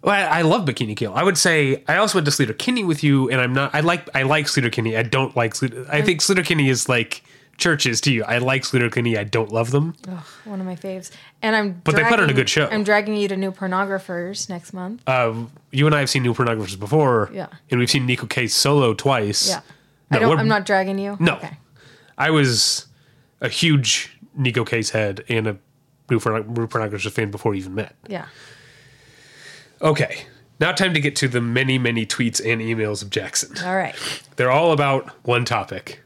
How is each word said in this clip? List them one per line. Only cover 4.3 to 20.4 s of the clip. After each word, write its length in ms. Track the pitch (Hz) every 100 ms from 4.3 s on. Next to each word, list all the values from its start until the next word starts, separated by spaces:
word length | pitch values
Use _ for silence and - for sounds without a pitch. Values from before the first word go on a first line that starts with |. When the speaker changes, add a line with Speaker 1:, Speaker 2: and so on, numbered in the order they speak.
| 151 143
Speaker 1:
Sleater-Kinney. 500 | - 120 - 113 110
I 60 |
don't 340 | 113 135 131 -
like 160 | 113
Sleater-, 340 | - 131 117 127
I 80 | 147
Speaker 2:
I'm 60 | 147
Speaker 1:
think 140 | 170
Sleater-Kinney 500 | - 185 170 165 135
is 180 | 127 -
like 340 | 123 113 - _ - _ -
Church 260 | 175 151
is 160 | 131 113
to 80 | -
you. 140 | 120
I 140 | 104 120
like 240 | 123 135
Sleater-Kinney. 560 | - 131 120 123 120 110
I 60 |
don't 280 | 101 113 110
love 180 | 110 117
them. 220 | 139 160 160 190
Speaker 2:
Ugh, 100 | 180 151 - 220
one 140 | 196
of 40 | 185
my 100 | 180
faves. 340 | 196 185 180 - - _
And 120 | 220
I'm 280 | 220 208 175
Speaker 1:
But 120 | - 147
they 60 |
put 80 | 156
on 0 |
a 20 | 233
Speaker 2:
dragging, 140 | 170 135
Speaker 1:
good 120 | 127
show. 200 | - 147
Speaker 2:
I'm 120 | 220
dragging 320 | 208 208 208 214
you 120 | 202
to 80 | 190
New 160 | 190
Pornographers 960 | 190 190 185 196 190 190 175 175 196 -
next 240 | 180 -
month. 300 | 185 180 233 -
Speaker 1:
Uh, 280 | 127 117 113 117 - _
you 140 | 135
and 100 | 147
I 40 | 151
have 100 | 135
seen 140 | 139
New 100 | 123
Pornographers 480 | 113 120 113 98 95
before. 480 | 101 151 147 117 104
Speaker 2:
Yeah. 140 | 196 165 - _
Speaker 1:
And 80 | 123
we've 120 | 120
seen 160 | 143 127
Nico 180 | 123 113
Case 280 | - 117
solo 400 | - 139 147 123
twice. 520 | 107 139 131 104 101 139
Speaker 2:
Yeah. 100 | 180 - - _ _ _
Speaker 1:
No, 60 | 185
Speaker 2:
I 40 |
don't, 100 | 220
Speaker 1:
we're 60 |
Speaker 2:
I'm 100 | 160